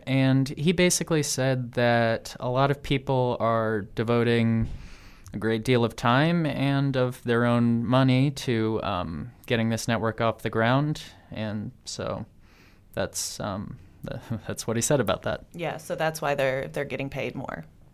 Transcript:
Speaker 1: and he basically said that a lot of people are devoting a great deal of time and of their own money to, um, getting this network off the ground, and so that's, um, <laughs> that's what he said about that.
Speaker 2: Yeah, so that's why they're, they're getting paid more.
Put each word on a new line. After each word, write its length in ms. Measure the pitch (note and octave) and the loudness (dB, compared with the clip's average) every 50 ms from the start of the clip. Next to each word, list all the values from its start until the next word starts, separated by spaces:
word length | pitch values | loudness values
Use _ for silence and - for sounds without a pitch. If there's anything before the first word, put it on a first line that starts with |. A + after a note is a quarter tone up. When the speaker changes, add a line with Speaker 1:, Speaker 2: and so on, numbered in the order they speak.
| - | -2
Speaker 1:
and 420 | - C3 C3+ C3 C3 C3 C3+ C3+ C3+ | 0 2 2 4 4 4 4 2 0
he 240 | D3+ - C#3+ F3 F3+ | -2 -2 0 2 2
basically 500 | E3+ F3+ F3+ E3+ - E3+ - E3+ D3+ D3 | 4 4 4 2 2 0 0 0 0 0
said 480 | D3+ - - C3 C3+ C3 B2+ B2 A#2+ | 0 0 0 0 2 0 0 -2 -4
that 640 | - B2+ A#2+ A#2+ A#2+ A#2 A#2 A2+ A2+ - - - - - | -2 2 2 4 4 4 4 2 0 -2 -4 -10 -12 -8
a 80 | - B2 | -6 -2
lot 220 | B2 C3 C3+ C#3 | 0 2 2 2
of 140 | C#3 C#3+ - | 2 0 -2
people 520 | - D3 C3+ C3+ - C3+ B2+ B2+ B2 A#2+ - | -2 -2 0 0 0 0 2 2 0 0 0
are 480 | G#2+ A2+ A2+ A2+ A2+ A2 A2 G#2+ G2 - - | 0 2 2 2 2 0 0 -2 -4 -4 -4
devoting 720 | - A2+ A2+ A#2+ A#2+ A#2 A#2+ A#2 A#2 A2+ A2+ A2+ A2+ A2+ - - - - - - - - - - - - - - | -4 0 2 2 2 4 4 4 4 4 4 2 2 0 -2 -4 -8 -12 -14 -18 -18 -20 -20 -20 -20 -18 -12 -8
a 60 | G#2+ | -4
great 260 | G2+ A2+ A2+ A2 G#2+ | 0 0 0 0 2
deal 180 | C3 B2+ A#2+ A#2 | 2 4 4 4
of 120 | A2 - | 2 0
time 500 | - - A#2+ A#2+ C3 D3+ E3 F3 F3 D#3+ | 0 2 4 4 4 4 4 2 2 0
and 500 | D3 - - C3+ C#3 C#3 C#3 C#3 C#3 C3 | 0 0 0 0 2 2 2 2 2 2
of 280 | C3 B2+ B2 B2 - - | 2 0 0 -2 -4 -2
their 220 | A#2+ A#2 A#2 A#2+ | 0 2 4 4
own 380 | A#2+ A#2+ A#2+ A#2+ A#2 A#2 A#2 A#2 | 4 4 4 4 4 4 2 2
money 460 | G#2 B2+ C3 C3 C3 B2+ B2+ C3+ D3 | 2 4 4 6 6 6 4 4 2
to, 500 | C3 - - - A#2+ A2+ A2 A2 A2 G#2 - | 0 -2 -2 0 0 2 2 0 0 -2 -2
um, 480 | F#2+ G2+ F2+ F2 D#2+ E2 D2 - A#2+ - - - - | -2 -2 -4 -4 -4 -6 -8 -8 -10 -12 -14 -6 -2
getting 220 | B2 A2+ A2+ A2+ | 0 0 2 0
this 180 | A#2 A2+ - - | 0 -2 -2 -2
network 340 | A#2 G#2+ G#2+ A2+ A2 - | -2 0 0 -2 -2 0
off 220 | A#2 A2+ A2 - - | 0 0 0 -2 -4
the 80 | A2+ | -4
ground, 500 | G2 A2 A2+ A#2 B2+ C#3 D3+ D3+ D3+ - - - - - - - | 0 0 2 4 4 2 2 0 -2 -4 -8 -16 -18 -20 -20 -14
and 400 | G2 G2+ A2 G#2+ G2+ G#2+ G#2 A#2+ - - - | -10 -8 -6 -6 -6 -6 -8 -8 -12 -14 -14
so 440 | - - - G2 - - A2+ A#2 - - - - - - - - - - - - - - | -12 -10 -8 -6 -6 -6 -6 -8 -12 -16 -20 -20 -20 -20 -20 -20 -20 -20 -20 -20 -12 -6
that's, 460 | - G2 F#2 - - - - - - | -6 -6 -4 -4 -6 -8 -8 -8 -8
um, 380 | - G#2 F#2+ G#2 G2 - - - - - - - - | -8 -6 -6 -6 -8 -10 -12 -14 -18 -20 -20 -14 -12
<laughs> 440 | - - A#2 - - A#2 G#2 - - | -10 -10 -10 -8 -8 -8 -8 -6 -8
that's 200 | G#2+ - - - | -10 -8 -4 -4
what 100 | A2 A#2 | -2 -2
he 60 | A2+ | 0
said 160 | - D3+ C3+ | 2 2 2
about 240 | A2+ F#2+ F2+ - - | 2 2 0 -2 -2
that. 220 | G#2+ - - - - | -4 -6 -6 -8 -12
Speaker 2:
Yeah, 260 | - E3+ E3+ D3+ - - | -12 -8 -8 -6 -8 -8
so 180 | - - F3+ | -8 -8 -6
that's 260 | D#3 D#3+ D#3+ D#3+ - | -2 -2 -2 -2 -2
why 140 | D#3 C#3+ C#3+ | -2 -2 0
they're, 320 | C#3 C3+ C3+ C3 C3+ - D#3+ | 0 0 0 0 -2 -4 -6
they're 180 | D#3 D#3 C#3+ | -6 -6 -6
getting 240 | C#3+ - C3+ C#3 C#3 | -4 -6 -6 -6 -6
paid 240 | - C3 A2+ A#2+ - | -6 -6 -6 -6 -6
more. 320 | - - - - - D#3 - - - - - | -8 -10 -10 -10 -10 -12 -14 -18 -20 -20 -20